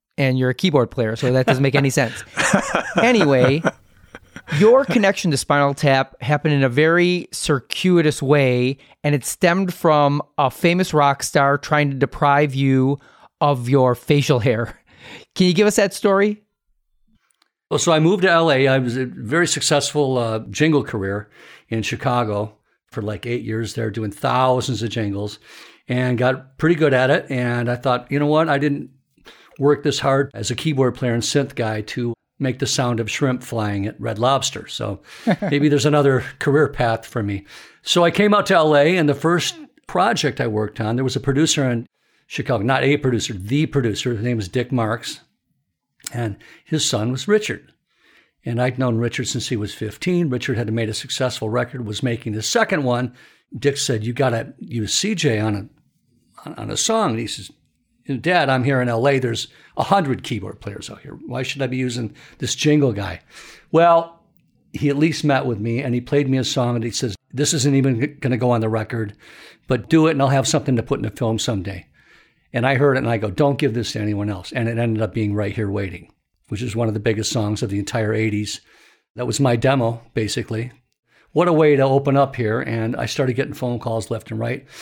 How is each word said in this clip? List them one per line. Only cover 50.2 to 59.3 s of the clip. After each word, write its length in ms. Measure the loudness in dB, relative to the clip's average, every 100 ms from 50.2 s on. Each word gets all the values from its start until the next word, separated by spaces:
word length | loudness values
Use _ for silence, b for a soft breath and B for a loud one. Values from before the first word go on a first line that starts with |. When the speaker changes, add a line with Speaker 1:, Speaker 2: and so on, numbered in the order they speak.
| 0
Speaker 2:
Richard 300 | -2 -4 -4
had 120 | -2
made 180 | -2 -4
a 40 |
successful 540 | -6 -8 -4 -4 -4 -4
record, 380 | -4 -4 -8 -8
was 160 | -4
making 300 | -4 -4 -6
the 80 | -6
second 420 | -2 -2 0 0
one. 300 | 0 0 -2 b b b b -4
Dick 200 | -2 -2
said, 260 | -2 -2
"You 80 | -2
gotta 400 | 0 0 0 -6 -14
use 340 | -8 -6 -4
C 220 | -2 -2
J 260 | 0 0 0
on 300 | 0 -2 -6 _ _ _ _ _ _ -20
a, 60 | -18 -12
on 100 | -8
a 60 | -4
song." 340 | -2 0 0
And 80 | -2
he 60 | -6
says, 240 | -10 -14 _ _ _ _ _ -8 -6
"Dad, 300 | 0 2 2
I'm 140 | 2
here 180 | 2 0
in 60 | 0
L 180 | 0 2
A. 100 | 2
There's 300 | 0